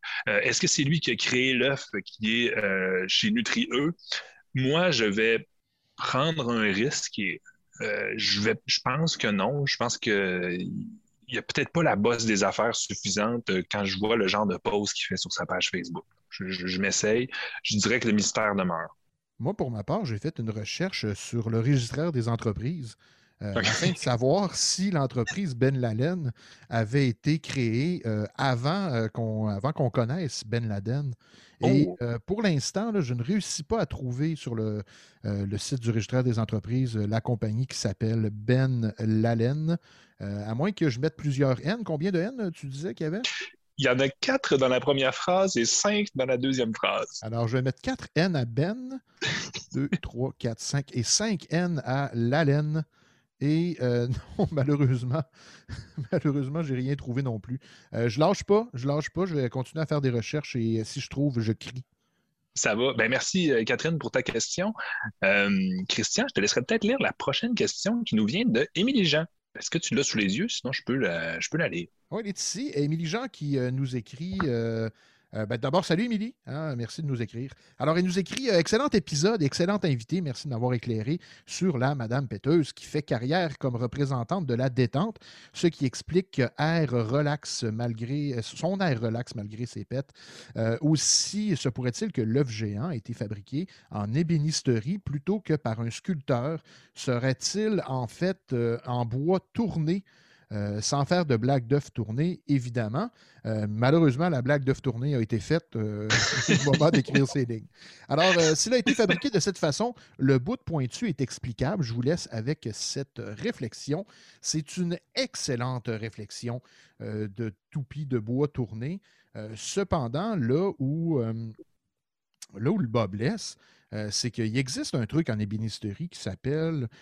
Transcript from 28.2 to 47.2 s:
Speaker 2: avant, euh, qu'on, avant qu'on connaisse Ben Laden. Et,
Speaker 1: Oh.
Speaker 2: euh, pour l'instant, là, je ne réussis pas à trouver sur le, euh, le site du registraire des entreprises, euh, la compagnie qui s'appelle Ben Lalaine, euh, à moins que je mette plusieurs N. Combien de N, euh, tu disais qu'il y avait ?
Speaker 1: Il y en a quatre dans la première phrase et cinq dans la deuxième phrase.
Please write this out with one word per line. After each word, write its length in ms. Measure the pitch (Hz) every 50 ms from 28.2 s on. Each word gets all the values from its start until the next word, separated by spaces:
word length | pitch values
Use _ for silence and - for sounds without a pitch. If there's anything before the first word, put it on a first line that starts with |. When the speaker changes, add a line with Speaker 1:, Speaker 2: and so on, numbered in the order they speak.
| 107 - -
Speaker 2:
avant, 520 | - 135 135 127 117 123 143 170 202 196 170 127
euh, 140 | 113 113
qu'on, 400 | 110 - 120 113 110 110 107 110
avant 240 | 107 101 98 95 143
qu'on 180 | 160 - 139 123
connaisse 540 | - 127 117 113 143 190 175 123 - - -
Ben 220 | 110 117 117 117
Laden. 480 | 110 104 101 98 110 127 143 147 135 117 - _ _ - - - - _ -
Et, 240 | - 123 135 143 -
Speaker 1:
Oh. 100 | 180 180 -
Speaker 2:
euh, 180 | 123 117 117 113 -
pour 160 | - 196 220
l'instant, 500 | 220 196 160 139 - - - 196 220 233
là, 100 | 214 202
je 120 | 151 120 127
ne 100 | 120 113
réussis 400 | 139 208 208 - - - - 151
pas 160 | - 226 226
à 60 | 170
trouver 500 | - - - 135 123 120 127 151 165 160
sur 180 | - - 123 117
le, 300 | 110 110 107 107 104 98 - - - - - _ _ -
euh, 200 | 104 101 101 101
le 100 | 98 104
site 220 | 98 - - 143 127
du 100 | 113 113
registraire 320 | 107 113 101 - 127 127 123
des 140 | 127 113 113
entreprises, 580 | 110 - 113 104 - 107 120 127 131 120 113
euh, 100 | 107 104
la 140 | 104 110 113
compagnie 440 | - 127 123 101 117 107 107 113 131
qui 100 | - -
s'appelle 520 | - - 104 98 - 113 110 113 113 107 104
Ben 600 | 104 104 107 113 123 131 131 131 127 120 113 107 - -
Lalaine, 800 | 110 110 110 110 110 117 117 113 113 123 139 151 156 160 170 - _ - - - - _ _ -
euh, 260 | 98 101 101 104 104
à 60 | 107 113
moins 180 | 123 156 214
que 180 | 208 - 160 147
je 100 | 110 123
mette 160 | 143 156 -
plusieurs 480 | - - 147 131 135 143 131 127 117 -
N. 180 | 151 214 240 214
Combien 280 | 180 160 139 160 202
de 80 | 185 165
N, 140 | 175 226 269 247
euh, 120 | 214 180
tu 160 | 160 - -
disais 260 | 139 131 139 160 196 233
qu'il 120 | - 165
y 20 |
avait ? 140 | 156 170 220 254 - - - - - - _ _ _ _ -
Speaker 1:
Il 60 | 135
y 40 | 127
en 100 | 127 127
a 80 | 135
quatre 480 | 139 - - - - 262 269 - - 160
dans 100 | 135 131
la 120 | 127 127 127
première 360 | 123 147 143 135 135 131 -
phrase 420 | - - - 180 190 190 185 -
et 80 | 120 117
cinq 440 | 113 - - - 208 208 208 202 - -
dans 140 | 131 127
la 100 | 131 131
deuxième 380 | 123 127 135 135 127 120 113 107
phrase. 420 | - - 98 98 104 110 - - -